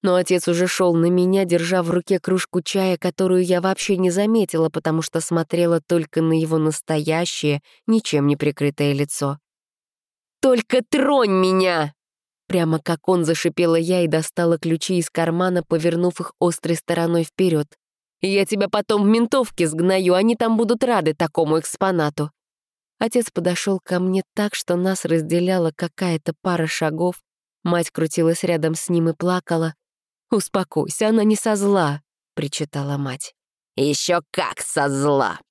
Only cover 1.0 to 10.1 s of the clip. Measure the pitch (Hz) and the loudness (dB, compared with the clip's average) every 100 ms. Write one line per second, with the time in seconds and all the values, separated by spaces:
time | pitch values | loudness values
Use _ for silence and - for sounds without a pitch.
1 | 170 180 180 190 190 170 170 185 170 175 | 2 2 2 2 2 0 0 -2 0 -2
2 | - 185 - 185 - 180 160 196 190 175 | 0 -2 0 -2 -2 -6 -4 -2 0 0
3 | 180 - 190 185 180 180 185 190 - 190 | -4 -2 0 2 2 0 0 -2 -2 0
4 | 185 175 208 226 196 165 160 165 160 160 | 0 2 2 2 2 0 0 0 -2 -2
5 | 160 165 - 170 165 170 170 170 - 170 | -2 -4 -2 -2 -2 0 2 0 0 -2
6 | 156 - 165 160 160 160 156 156 - 156 | 0 -2 0 0 0 0 0 -2 -4 -4
7 | 151 160 175 - 147 143 _ _ - 220 | 0 -2 -2 -2 -2 -2 _ _ 0 0
8 | - 147 143 147 147 143 147 143 143 139 | 2 0 2 2 0 0 -4 0 -2 0
9 | 143 - 143 143 _ _ _ _ _ _ | -4 -4 -6 -6 _ _ _ _ _ _
10 | _ | _